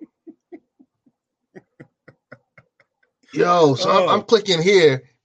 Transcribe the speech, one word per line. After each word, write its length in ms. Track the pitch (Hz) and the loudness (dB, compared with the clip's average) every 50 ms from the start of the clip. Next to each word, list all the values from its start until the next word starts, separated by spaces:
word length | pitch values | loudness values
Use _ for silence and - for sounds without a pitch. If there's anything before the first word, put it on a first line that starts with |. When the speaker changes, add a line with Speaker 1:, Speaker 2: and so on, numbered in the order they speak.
| 320 - _ _ _ 330 320 _ _ _ 349 - _ _ _ _ 262 _ _ _ _ _ _ _ _ _ _ _ _ _ _ 160 - _ _ - - - _ _ _ - _ _ _ _ - - _ _ _ _ _ _ _ _ _ _ _ _ _ _ _ _ _ _ - | -20 -20 _ _ _ -20 -20 _ _ _ -20 -20 _ _ _ _ _ _ _ _ _ _ _ _ _ _ _ _ _ _ _ -20 -20 _ _ -20 -20 -20 _ _ _ -20 _ _ _ _ -20 -20 _ _ _ _ _ _ _ _ _ _ _ _ _ _ _ _ _ _ -4
Speaker 1:
Yo, 420 | 147 165 180 180 175 165 143 131 | -2 0 0 2 2 2 2 2
so 140 | 120 - - | 0 -2 0
I'm, 140 | 190 190 185 | 0 0 0
Speaker 2:
Oh. 40 | 165 | 0
Speaker 1:
I'm 120 | 185 208 - | -2 -4 -2
clicking 380 | - 233 214 208 196 180 160 | 0 -2 -2 0 -2 -4 -2
here, 420 | 160 196 208 190 165 147 131 131 - _ _ _ _ | 0 0 2 2 2 2 0 -2 -6 _ _ _ _